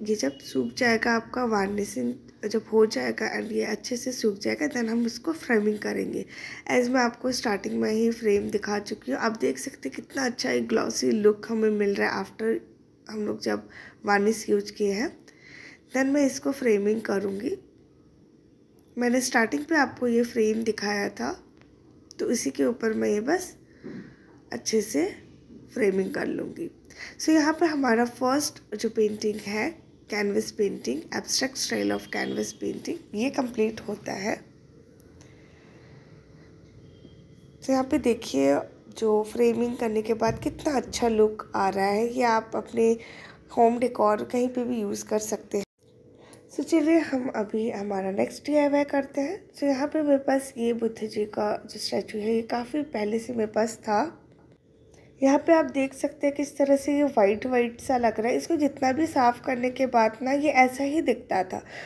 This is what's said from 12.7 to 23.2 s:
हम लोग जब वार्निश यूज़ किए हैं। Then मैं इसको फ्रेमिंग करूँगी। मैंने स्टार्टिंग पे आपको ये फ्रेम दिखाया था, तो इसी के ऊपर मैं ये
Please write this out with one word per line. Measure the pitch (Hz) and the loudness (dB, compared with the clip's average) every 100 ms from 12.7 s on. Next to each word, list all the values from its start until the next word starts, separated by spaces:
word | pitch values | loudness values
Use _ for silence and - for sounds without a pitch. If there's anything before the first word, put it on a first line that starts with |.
| - _ _ - | -20 _ _ -12
हम | 214 214 | -6 -4
लोग | 214 | -4
जब | - 208 - - - - 208 | -4 -4 -6 -18 -20 -8 0
वार्निश | 202 202 226 - | 2 4 0 2
यूज़ | 208 202 | 0 0
किए | - 208 | -2 -2
हैं। | 196 294 - - - - - - - _ 254 | 0 -4 -6 -18 -20 -20 -20 -20 -20 _ 0
Then | 269 | 2
मैं | 285 277 | 4 2
इसको | 262 277 | 2 -4
फ्रेमिंग | 277 247 208 202 220 | 0 2 4 4 0
करूँगी। | 220 196 196 196 240 392 - - _ _ _ _ _ _ _ _ _ _ - - | 0 -2 -2 -4 -6 -6 -10 -20 _ _ _ _ _ _ _ _ _ _ -14 -2
मैंने | 240 247 | 0 2
स्टार्टिंग | 254 254 220 294 | 2 2 2 0
पे | 294 320 | 0 2
आपको | 277 - 247 | 2 0 0
ये | 233 | 2
फ्रेम | 233 247 214 220 | 2 2 2 2
दिखाया | 226 214 202 208 202 | -2 -2 -2 -2 -2
था, | - 233 - - - - - - - - - | -4 -8 -8 -14 -20 -20 -20 -20 -20 -20 -6
तो | - | -2
इसी | 233 262 | -2 -2
के | 269 | 0
ऊपर | 269 240 226 | 0 0 -2
मैं | 220 220 | 0 0
ये | 208 | 0